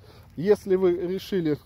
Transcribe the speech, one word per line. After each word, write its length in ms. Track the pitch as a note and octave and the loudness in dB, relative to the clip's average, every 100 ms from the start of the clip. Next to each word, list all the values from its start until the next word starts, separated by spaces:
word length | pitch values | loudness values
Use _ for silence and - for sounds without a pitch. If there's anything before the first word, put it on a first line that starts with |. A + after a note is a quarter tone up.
| - - - - | -20 -20 -18 -4
Если 400 | F#3 G3+ G3 F#3 | 0 0 2 2
вы 200 | F#3 F3 | 2 0
решили, 640 | F3 F#3+ - G3 D#3+ C#3+ | -4 -8 -4 -2 -2 -4